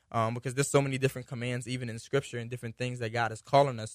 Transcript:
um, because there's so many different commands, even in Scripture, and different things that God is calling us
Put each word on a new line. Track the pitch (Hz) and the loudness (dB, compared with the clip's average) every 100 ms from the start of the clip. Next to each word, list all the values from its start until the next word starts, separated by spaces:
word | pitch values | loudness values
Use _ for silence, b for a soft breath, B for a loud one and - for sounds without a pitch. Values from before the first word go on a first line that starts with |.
| _ | _
um, | 113 113 | -2 0
because | 120 135 | -2 -4
there's | 127 139 | -2 4
so | 147 | 4
many | 139 131 | 4 2
different | 131 127 120 | 0 0 -10
commands, | 123 123 123 120 | -6 -4 -4 -4
even | 127 123 | -6 -4
in | 113 | -8
Scripture, | - 139 - 120 | -2 -2 -2 -8
and | 117 | -8
different | 123 117 - | -8 -8 -6
things | 123 123 | -6 -4
that | 113 | -4
God | 117 113 | 0 -2
is | 110 | -2
calling | - 139 143 113 | 4 6 6 2
us | 110 | -8